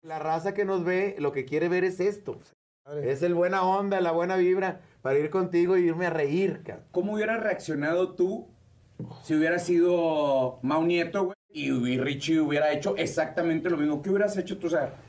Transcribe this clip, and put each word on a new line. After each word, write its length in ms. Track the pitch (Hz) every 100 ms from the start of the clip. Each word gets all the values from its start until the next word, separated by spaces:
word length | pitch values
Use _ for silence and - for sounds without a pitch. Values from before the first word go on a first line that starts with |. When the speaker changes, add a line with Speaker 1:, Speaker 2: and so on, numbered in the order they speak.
Speaker 1:
La... 160 | 160 156
raza 340 | 156 160 190
que 100 | 196 196
nos 180 | 190
ve, 320 | 170 185 202 196
lo 120 | 143
que 140 | 139 135
quiere 240 | 147 170
ver 140 | 180
es 160 | 185 185
esto. 380 | 190 202 - - - _ _ _ -
Speaker 2:
Madre. 260 | 147 131
Speaker 1:
Es 120 | 135
el 100 | 175
buena 300 | 170 180 190
onda, 360 | 185 190 202 196
la 120 | 175
buena 240 | 165 175 185
vibra, 460 | 180 185 190 - - _
para 160 | 131 139
ir 140 | 151
contigo 440 | 190 180 175 175 185
y 100 | 175
irme 180 | 160 180
a 60 |
reír, 500 | 160 143 165 190 -
cabrón. 220 | - 95 -
Speaker 3:
¿Cómo 220 | 180 196
hubieras 280 | 214 214 226
reaccionado 720 | 214 185 - 147 147 170 185
tú 340 | - 180 214 - _ _ _ _ - - -
si 100 | - 156
hubiera 220 | 160 175
sido 1000 | 175 175 175 175 165 156 147 131 127 -
Mau 220 | 127 156
Nieto, 400 | 165 175 170 196 180
güey, 100 | - _
y 220 | 156 139
hubi-, 260 | 131 123 131
Richie 400 | 143 139 160 160
hubiera 320 | 151 147 151
hecho 240 | 147 196 156
exactamente 720 | 165 - 151 - 170 160 170
lo 80 | 165
mismo? 240 | 151 147
¿Qué 80 | 196
hubieras 280 | 196 208 196
hecho 200 | 175 -
tú, 100 | 170
César? 240 | 165 135 -